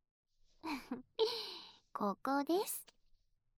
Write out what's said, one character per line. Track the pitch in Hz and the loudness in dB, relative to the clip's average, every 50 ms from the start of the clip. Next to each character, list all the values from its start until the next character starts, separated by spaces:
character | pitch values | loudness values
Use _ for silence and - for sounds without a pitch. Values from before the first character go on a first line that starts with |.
| _ _ _ _ _ _ _ _ - - _ _ - 320 302 254 - - 262 - - _ _ - 453 453 480 453 427 392 370 - - - - - _ _ - | _ _ _ _ _ _ _ _ -20 -20 _ _ -6 -4 -4 -4 -4 -6 -8 -8 -8 _ _ 2 2 2 2 -2 -6 -8 -10 -14 -16 -18 -20 -20 _ _ -4
こ | - 208 202 190 - | 0 0 0 0 0
こ | - 262 277 277 285 | 0 0 2 2 4
で | 285 330 381 440 | 4 4 4 2
す。 | - - - - - - _ _ - - - _ _ _ _ _ _ _ | 0 -2 -6 -8 -12 -20 _ _ -20 -20 -20 _ _ _ _ _ _ _